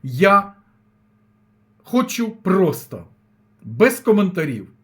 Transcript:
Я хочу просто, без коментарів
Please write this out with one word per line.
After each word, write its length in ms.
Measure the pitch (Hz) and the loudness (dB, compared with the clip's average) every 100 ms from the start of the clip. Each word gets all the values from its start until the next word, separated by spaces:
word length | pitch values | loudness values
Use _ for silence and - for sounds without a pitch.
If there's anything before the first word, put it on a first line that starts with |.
Я 500 | 135 127 196 202 202 _ _ _ _ _ _ _ _ _ _ _ _ _ | -8 0 4 4 2 _ _ _ _ _ _ _ _ _ _ _ _ _
хочу 480 | - 247 254 - 220 | -2 -2 -2 -4 -6
просто, 720 | - 185 190 170 - - 101 85 _ _ _ _ _ | -6 -2 2 2 0 -12 -16 -18 _ _ _ _ _
без 380 | - 117 240 247 | -14 0 0 2
коментарів 680 | - 208 190 175 151 113 90 _ | 0 2 0 -2 -6 -6 -12 _